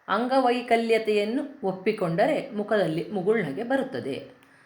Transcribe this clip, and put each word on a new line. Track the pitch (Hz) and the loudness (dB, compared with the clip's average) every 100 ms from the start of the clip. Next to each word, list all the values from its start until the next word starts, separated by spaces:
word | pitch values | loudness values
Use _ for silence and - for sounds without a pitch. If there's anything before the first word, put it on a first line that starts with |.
| - | -4
ಅಂಗವೈಕಲ್ಯತೆಯನ್ನು | 208 247 269 247 247 247 233 226 220 214 208 202 254 277 - 196 | -2 2 4 4 2 2 2 4 2 4 2 2 -2 -4 -4 -4
ಒಪ್ಪಿಕೊಂಡರೆ | 185 220 - 175 170 240 202 - | -2 -2 0 0 2 2 2 -2
ಮುಖದಲ್ಲಿ | 208 208 214 165 160 - | -6 0 2 2 0 -4
ಮುಗುಳ್ನಗೆ | 208 180 226 156 135 | -2 0 0 0 -6
ಬರುತ್ತದೆ. | 233 269 233 127 123 127 - - _ _ | -2 -2 -2 -6 -6 -8 -10 -20 _ _